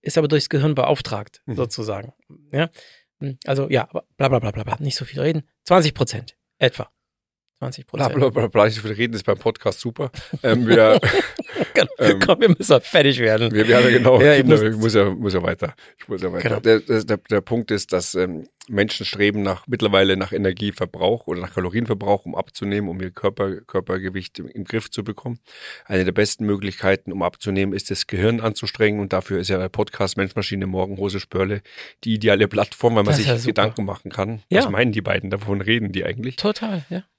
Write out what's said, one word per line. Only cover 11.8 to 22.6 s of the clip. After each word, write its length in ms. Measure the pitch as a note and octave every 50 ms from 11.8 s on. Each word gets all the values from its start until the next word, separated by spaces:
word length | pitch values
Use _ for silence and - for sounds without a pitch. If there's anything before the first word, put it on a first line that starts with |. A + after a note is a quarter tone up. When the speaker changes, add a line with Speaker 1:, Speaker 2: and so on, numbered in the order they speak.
| - - - -
Speaker 2:
ähm, 200 | - G#3+ - F#2+
Speaker 1:
Komm, 200 | - - F3+ -
wir 80 | A3 G#3+
müssen 240 | E3+ - C3 - D#3
auch 80 | B2
fertig 380 | - - - F3 C#3+ C#3+ C3+ B2
werden. 320 | A#2+ A2 G#2+ A2 A#2 A2+
Speaker 2:
wir, 160 | G#2+ G#2+ G#2+
wir, 140 | A2+ A#2 B2 B2 B2+
genau, 280 | A#2+ - A#2 C3 C3 A#2+
Speaker 1:
Ja, 120 | C3 D3 D3
ich 80 | C#3
Speaker 2:
Kinder, 140 | C3 B2+ D#3
Speaker 1:
muss 160 | D3 - A2 A2
Speaker 2:
ich 40 | G#2+
muss 140 | A2 A#2 G#2+
ja, 160 | G#2+ G2 G2+
muss 240 | F#2 - - G2+ F#2
ja 100 | F#2 E2+
weiter. 320 | F2+ E2+ - - - - _ - - _
Ich 100 | _ -
muss 140 | - - F2+
ja 100 | F#2+ F2+
weiter. 180 | F2+ E2+ - -
Speaker 1:
Genau. 100 | A2+ A2
Speaker 2:
Der, 180 | G#2+ A2+ A2+ G#2+
der, 240 | - - A#2+ A2 G2+
der, 140 | - G#2
der 240 | G2 _ _ G#2+ G2+
Punkt 300 | - - A#2 A#2+ A#2 -
ist, 200 | A2 G2+ - - -
dass, 220 | F2+ F2+ - -
ähm, 320 | F2+ F#2 F2+ F2 D#2 F2 _ _ _ -
Menschen 360 | - A#2+ G2+ G2+ G#2+ - - G#2
streben 360 | - - G2+ G#2 G#2 G#2 G#2+
nach, 240 | G2+ G2 F#2 F2 -
mittlerweile 480 | - B2 - A2 G#2 G2+ G2 G2 F#2+ F#2+
nach 160 | F#2+ F#2+ F#2
Energieverbrauch 920 | - - G2+ F#2+ F#2 F#2+ G#2 G2+ F#2+ - F#2+ F2 - - F2 F#2 A2+ A#2+ -
oder 140 | - E2+ F2
nach 120 | F2+ F2+ -
Kalorienverbrauch, 680 | - F#2 F2 F2+ A2+ A#2+ A2+ A2+ F#2+ G2+ G2+ G2+ G2 _
um 100 | F2 -
abzunehmen, 520 | F2 - _ _ -